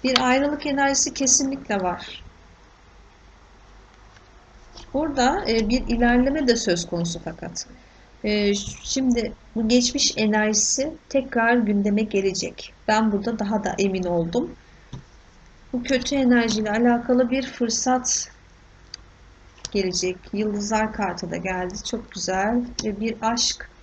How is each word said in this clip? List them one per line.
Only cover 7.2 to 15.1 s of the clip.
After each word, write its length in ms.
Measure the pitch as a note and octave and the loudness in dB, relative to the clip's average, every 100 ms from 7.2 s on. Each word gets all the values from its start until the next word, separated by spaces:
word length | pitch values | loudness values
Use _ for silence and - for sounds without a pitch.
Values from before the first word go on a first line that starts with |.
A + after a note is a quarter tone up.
fakat. 440 | - E3 E3+ - - - - - - - | -10 -10 -12 -12 -14 -20 -20 -20 -20 -8
E, 300 | G#3 G#3 G#3 G3+ - - | -2 2 2 0 -4 -12
şimdi 500 | - C4+ C4 A#3+ G#3+ - - | -6 0 2 2 -2 -8 -8
bu 120 | A3+ A3 | -2 4
geçmiş 460 | B3 A#3+ C#4 - - | 4 4 0 0 2
enerjisi 760 | G#3+ G#3+ G#3+ G#3 - - D4 D#4+ _ | 2 4 2 2 0 0 -2 -6 _
tekrar 440 | C4+ C4 A#3+ A3+ | -2 0 0 4
gündeme 480 | A#3+ G#3+ G3+ G3+ G#3 | 4 4 2 2 2
gelecek. 720 | G#3+ G3 F#3+ F#3 - - - - - | 2 2 0 -2 -6 -10 -18 -6 0
Ben 240 | G#3+ A3 | 2 2
burada 280 | G3+ - A3+ | 0 -2 -2
daha 240 | G3+ G#3+ | -2 -2
da 120 | F#3 F3+ | -2 0
emin 260 | G3 F#3+ | 0 0
oldum. 480 | F3+ F3 E3+ A#3+ E4+ - - - - - - | 0 0 0 -2 -4 -10 -20 -20 -18 -18 -18